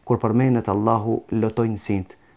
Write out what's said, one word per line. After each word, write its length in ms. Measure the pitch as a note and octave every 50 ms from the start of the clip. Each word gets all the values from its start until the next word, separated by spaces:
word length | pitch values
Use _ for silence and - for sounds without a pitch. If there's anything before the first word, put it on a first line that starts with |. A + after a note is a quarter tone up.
| _
kur 140 | - B2 -
përmendet 500 | - A2 G#2+ A#2+ C3 C3 B2 A#2 A2 G#2+
Allahu 560 | G2 G#2 G#2+ A2+ A2+ A2 G#2 A2+ A2+ - - -
lotojnë 460 | - A2+ G#2+ A2 A2 A#2+ A#2 A2+ A2 G2+
sint." 400 | - - G#2 F#2+ F#2 - - - _ _ _